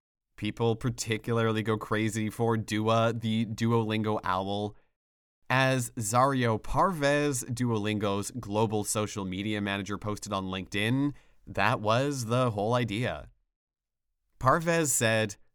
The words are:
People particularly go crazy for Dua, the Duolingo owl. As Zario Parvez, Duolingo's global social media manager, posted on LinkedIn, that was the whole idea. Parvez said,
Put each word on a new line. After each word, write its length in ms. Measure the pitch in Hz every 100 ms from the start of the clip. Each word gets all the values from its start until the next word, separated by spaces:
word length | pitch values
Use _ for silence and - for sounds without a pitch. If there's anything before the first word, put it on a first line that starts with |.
| _ _ _ -
People 360 | 107 - 117
particularly 880 | 113 127 120 - 110 - 117 113 110
go 140 | 107 110
crazy 540 | - 107 110 107 107
for 260 | - 117 113
Dua, 560 | 107 107 110 113 113
the 320 | 117 113 110
Duolingo 720 | 110 110 113 117 110 110 107 107
owl. 500 | - 92 98 101 104 - _ _ _ _ _ _ -
As 420 | 127 135 131 120
Zario 720 | - 104 120 135 135 120 110
Parvez, 840 | - 139 175 170 143 147 147 135 -
Duolingo's 800 | 120 123 113 104 104 104 98 98 123
global 420 | 101 104 110 107
social 440 | 98 110 104 107 95
media 340 | 90 101 104
manager, 380 | 101 98 98 101
posted 340 | 107 104 -
on 140 | 101 95
LinkedIn, 680 | 95 90 101 107 131 143 135 - _ -
that 340 | 98 101 120
was 440 | 104 117 143 143
the 280 | 113 123 127
whole 200 | 101 104
idea. 560 | 123 123 101 120 76 - - _ _ _ _ _ _ _ _ _ _
Parvez 480 | 127 160 165 165 156
said, 480 | - 113 113 110 - -